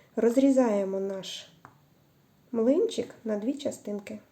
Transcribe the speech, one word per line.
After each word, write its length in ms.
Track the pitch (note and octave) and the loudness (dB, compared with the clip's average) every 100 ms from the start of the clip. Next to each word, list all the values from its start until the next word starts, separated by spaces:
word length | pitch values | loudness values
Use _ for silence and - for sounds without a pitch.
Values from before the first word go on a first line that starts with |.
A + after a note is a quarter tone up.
| _ - | _ 0
Розрізаємо 840 | A3+ A#3+ C#4 C4 A#3+ G3+ F#3+ F#3+ | 2 4 4 4 4 2 0 -2
наш 520 | G3 F#3+ F#3 - - _ - _ _ _ _ _ _ _ _ | -4 -8 -10 -14 -16 _ -20 _ _ _ _ _ _ _ _
млинчик 640 | A#3 A3+ D#4 A4+ - - - | 0 2 4 2 -2 -8 -10
на 120 | A3 G#3 | -6 -4
дві 180 | A3 | -4
частинки. 640 | C#4+ - - - G#3 G3+ G#3+ - | -4 -6 -8 -8 -10 -10 -16 -18